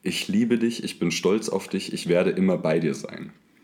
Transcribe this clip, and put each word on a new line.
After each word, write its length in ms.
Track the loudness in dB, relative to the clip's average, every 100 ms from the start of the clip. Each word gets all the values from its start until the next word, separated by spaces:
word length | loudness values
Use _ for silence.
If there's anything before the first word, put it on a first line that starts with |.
„Ich 260 | -6 -4 0
liebe 300 | 2 2 2
dich, 260 | 0 -2
ich 140 | -8 -2
bin 120 | -2
stolz 400 | 0 2 2 0
auf 180 | -4 -4
dich, 240 | -6 -6
ich 160 | -4 2
werde 220 | 2 4
immer 260 | 2 2 2
bei 220 | 2 2
dir 140 | 0
sein.“ 380 | -2 -8 -12 -14 -18 _ _